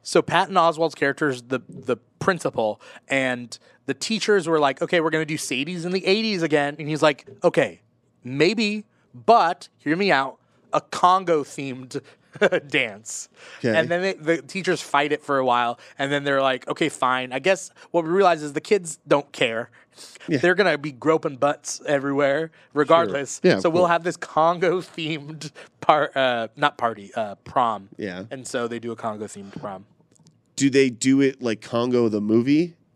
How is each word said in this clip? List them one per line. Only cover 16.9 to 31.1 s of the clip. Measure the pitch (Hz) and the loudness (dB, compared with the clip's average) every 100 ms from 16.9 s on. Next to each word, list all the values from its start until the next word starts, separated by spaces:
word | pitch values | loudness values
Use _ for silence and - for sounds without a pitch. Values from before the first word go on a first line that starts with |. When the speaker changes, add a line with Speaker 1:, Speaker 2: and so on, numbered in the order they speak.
| - 127 127 127 | 2 2 2 -2
Speaker 1:
I | 131 | -2
guess | 180 190 - _ - | 0 0 -4 _ -4
what | 170 | -2
we | 160 | 0
realize | 185 190 165 | 4 4 4
is | 151 | -2
the | 143 | -6
kids | - 208 170 - - | 0 0 -2 -8 0
don't | 147 - | 0 0
care. | - 123 113 120 _ _ - - - - | -2 -2 -2 -8 _ _ -20 -20 -14 -4
Speaker 2:
Yeah. | 143 | 2
Speaker 1:
They're | 175 185 | 2 4
gonna | 190 147 | 2 2
be | 147 | -4
groping | 123 139 160 160 131 | -4 2 2 0 -2
butts | 143 151 - - - | -2 -2 -8 -10 -2
everywhere, | 143 139 139 139 143 160 _ _ | -2 0 0 0 0 -4 _ _
regardless. | 143 147 165 165 139 139 - | 0 4 4 4 -2 -6 0
Speaker 2:
Sure. | 180 | 2
Yeah, | 107 | 4
Speaker 1:
So | 170 | 2
Speaker 2:
of | |
Speaker 1:
we'll | 170 | 2
Speaker 2:
course. | 175 | 2
Speaker 1:
have | 170 | 2
this | 170 165 | -2 -8
Congo-themed | - 156 160 175 180 180 - - 156 156 143 156 151 - - - | -4 2 2 2 0 -2 -4 -8 -6 -6 -10 -14 -14 -16 -20 -4
par-, | - 151 147 139 | 2 2 2 0
uh, | 131 120 113 - | 0 0 -6 -2
not | 147 - | -4 -2
party, | 117 104 98 - | -4 -4 -10 -8
uh, | 92 98 | -8 -10
prom." | - 139 117 104 98 - | -6 -2 -2 -2 -10 -10
Speaker 2:
Yeah. | 98 90 110 | -10 -10 -12
Speaker 1:
And | 135 123 | -14 -8
so | 127 117 | -6 -6
they | 117 | -8
do | 117 | -10
a | 110 | -8
Congo-themed | 117 107 104 104 98 - | -8 -8 -12 -14 -16 -14
prom. | 104 95 101 _ _ _ _ _ _ - | -12 -14 -18 _ _ _ _ _ _ -2
Speaker 2:
Do | 135 | 2
they | 135 135 | 4 4
do | 117 131 | 2 2